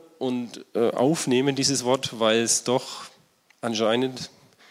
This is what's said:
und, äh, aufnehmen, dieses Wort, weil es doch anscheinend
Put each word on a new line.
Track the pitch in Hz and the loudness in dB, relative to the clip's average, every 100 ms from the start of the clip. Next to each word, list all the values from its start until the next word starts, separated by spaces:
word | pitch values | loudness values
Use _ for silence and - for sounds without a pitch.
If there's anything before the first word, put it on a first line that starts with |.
| - - | -14 -6
und, | 131 123 117 - - | -4 -4 -6 -12 -6
äh, | 104 117 | 0 0
aufnehmen, | - 131 170 135 123 139 | 2 2 2 2 2 2
dieses | 135 131 123 | 0 0 0
Wort, | 123 135 - 113 | 0 0 -2 0
weil | 110 113 | 2 4
es | 113 - | 2 0
doch | - 131 - - - - _ _ _ _ | 0 -2 -2 -14 -16 -20 _ _ _ _
anscheinend | 120 110 110 120 131 127 - - _ _ - | -4 0 2 2 0 -4 -14 -18 _ _ -20